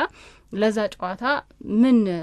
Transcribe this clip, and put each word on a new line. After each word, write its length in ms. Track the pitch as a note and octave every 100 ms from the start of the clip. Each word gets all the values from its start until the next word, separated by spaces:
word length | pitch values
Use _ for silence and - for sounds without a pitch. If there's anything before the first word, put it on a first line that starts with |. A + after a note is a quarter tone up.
| D#4+ - - - _
ለዛ 260 | G3 G#3+ G#3+ G3+
ጨዋታ 340 | - F3+ G3+ B3+ C#4+ - _ - G#3
ምን 220 | B3+ A#3+ G3 E3+